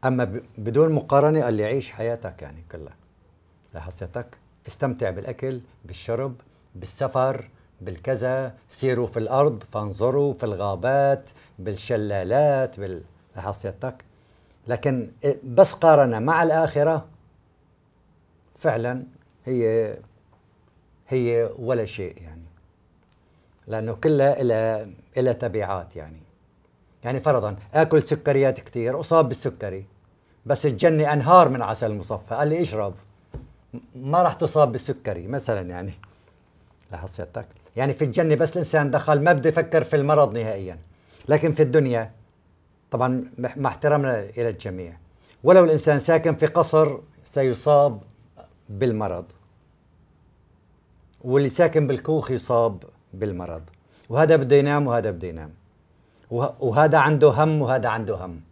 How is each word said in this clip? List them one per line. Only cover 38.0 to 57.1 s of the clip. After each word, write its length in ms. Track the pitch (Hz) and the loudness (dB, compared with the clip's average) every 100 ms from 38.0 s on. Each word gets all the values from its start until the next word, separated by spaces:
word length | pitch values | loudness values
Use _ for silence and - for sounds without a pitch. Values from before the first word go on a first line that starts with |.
الجنة 300 | 151 120 165 | -2 0 2
بس 180 | 151 160 | 2 0
الإنسان 380 | 180 165 156 147 | -2 -2 0 0
دخل 300 | 139 147 151 | -2 2 2
ما 120 | 156 | 4
بده 160 | 160 156 | 4 2
يفكر 360 | 160 151 160 | 0 2 0
في 120 | - 151 | 2 0
المرض 420 | 139 151 143 117 | 2 4 4 2
نهائيا. 400 | 110 101 92 82 - _ _ _ - | -6 -6 -10 -14 -18 _ _ _ 0
لكن 240 | 147 160 | 0 2
في 100 | 147 | 2
الدنيا، 460 | 147 151 135 117 110 - _ _ _ _ _ _ _ | 4 4 2 -2 -4 -12 _ _ _ _ _ _ _
طبعا، 340 | 123 127 127 123 - | -2 0 -2 -6 -8
مح-، 200 | 120 - | -8 -4
مع 120 | 135 | -6
احترامنا 500 | - 151 147 135 117 | -2 0 2 0 -2
إلى 280 | 101 113 117 | -6 -4 -4
الجميع، 480 | 107 110 92 85 85 _ _ _ _ | -4 -10 -10 -12 -16 _ _ _ _
ولو 200 | 139 185 | 6 8
الإنسان 360 | 175 156 160 143 | 8 4 2 2
ساكن 360 | - 160 160 156 | 4 2 2 0
في 100 | 151 | 0
قصر 520 | 170 160 156 156 131 - _ | 2 2 4 2 0 -14 _
سيصاب 760 | - - 135 113 - 147 143 107 - _ _ _ - _ _ | -8 -2 -2 0 4 4 4 0 -14 _ _ _ -20 _ _
بالمرض، 560 | 101 123 110 104 87 87 - _ _ _ _ _ _ _ _ _ _ _ _ _ _ _ _ _ _ | -4 -2 -2 -4 -6 -10 -20 _ _ _ _ _ _ _ _ _ _ _ _ _ _ _ _ _ _
واللي 240 | 123 135 139 | 0 2 2
ساكن 380 | - 165 156 143 | 2 2 4 0
بالكوخ 440 | 131 - 156 - | -2 0 -2 -2
يصاب 540 | 127 - 120 117 98 - _ _ | -6 0 2 2 -2 -16 _ _
بالمرض، 480 | 95 107 90 87 82 82 _ _ _ _ | -8 -6 -6 -8 -12 -16 _ _ _ _
وهذا 280 | 117 156 160 | 0 4 4
بده 200 | 131 139 | 6 4
ينام 300 | 139 147 139 | 4 0 0
وهذا 240 | 120 107 | -2 -2
بده 180 | 87 87 | -6 -10
ينام، 220 | 80 78 80 _ _ _ _ _ _ _ | -12 -16 -20 _ _ _ _ _ _ _
وه-، 220 | 120 131 - | -4 -4 -2
وهذا 380 | 123 113 156 156 | -2 4 6 6
عنده 300 | 139 | 4